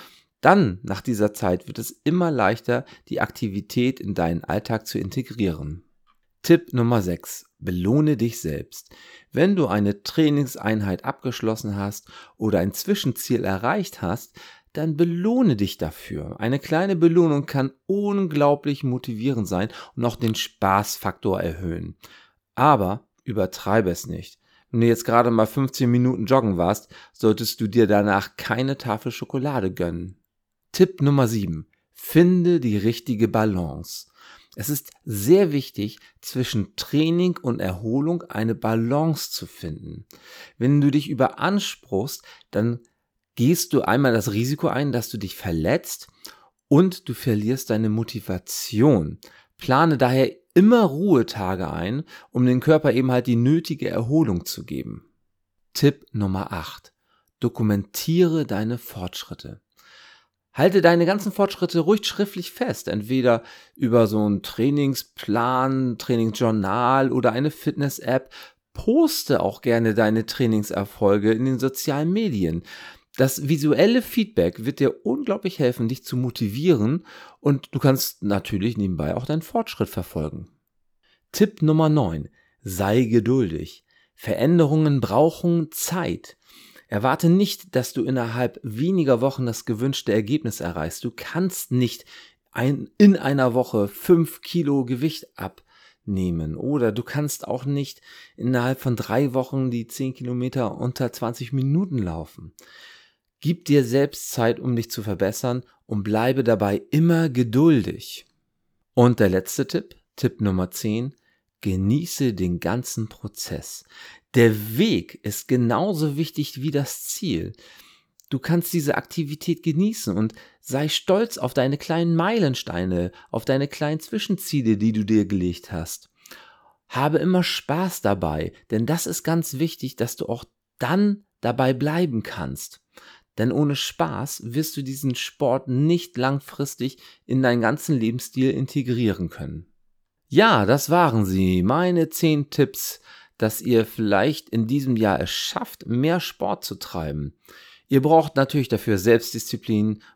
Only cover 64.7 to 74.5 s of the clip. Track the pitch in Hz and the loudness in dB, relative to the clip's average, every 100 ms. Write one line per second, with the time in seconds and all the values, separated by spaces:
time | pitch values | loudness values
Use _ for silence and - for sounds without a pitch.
64.7 | 147 139 131 - - - 107 120 127 131 | 2 0 -2 -8 -10 -4 0 0 0 0
65.7 | 131 127 113 - 117 113 110 120 110 95 | 0 -2 -4 -2 0 0 0 0 2 0
66.7 | 110 123 135 135 127 117 117 147 - 151 | 0 2 2 2 2 0 0 -2 -4 -6
67.7 | 143 139 - - 131 - - - _ _ | -4 -4 -4 -2 -2 -4 -20 -20 _ _
68.7 | - - 277 320 - - 123 92 - 123 | -6 0 4 2 0 0 0 0 -2 0
69.7 | 117 113 107 107 110 110 - 120 107 104 | 2 2 2 2 2 -2 -2 0 0 -2
70.7 | - 101 - 101 101 104 110 131 127 131 | -4 -6 0 2 4 2 2 0 0 -2
71.7 | - - 143 160 202 214 110 85 82 - | -2 -4 -2 0 0 0 0 0 -2 -8
72.7 | - - - _ - 131 - 143 156 147 | -18 -20 -20 _ 0 0 0 -2 0 2
73.7 | 143 202 247 - - 214 - 87 | 4 4 4 0 -2 -2 0 0